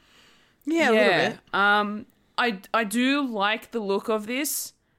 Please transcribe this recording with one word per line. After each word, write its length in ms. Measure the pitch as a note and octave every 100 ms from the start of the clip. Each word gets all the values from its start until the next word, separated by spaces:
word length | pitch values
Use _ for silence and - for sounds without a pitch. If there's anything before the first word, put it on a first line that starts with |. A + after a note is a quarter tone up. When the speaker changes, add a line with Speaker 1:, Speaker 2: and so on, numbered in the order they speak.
| _ _ _ _ _ _
Speaker 1:
Yeah, 260 | - E4 C#4
a 20 |
little 140 | A3 G3+
Speaker 2:
Yeah. 220 | E3 A#2+
Speaker 1:
bit. 80 | A#2 _
Speaker 2:
Um, 520 | F#3 G3+ G#3 G#3 G#3 - _ _ -
I, 200 | A#3+ F#3+ -
I 120 | A3
do 360 | G#3+ A3+ B3+ C#4+ C4+
like 460 | G#3+ G3+ A3 -
the 80 | A#3
look 280 | G3 G3 -
of 180 | A3 G#3
this. 460 | B3+ D4+ - - _ _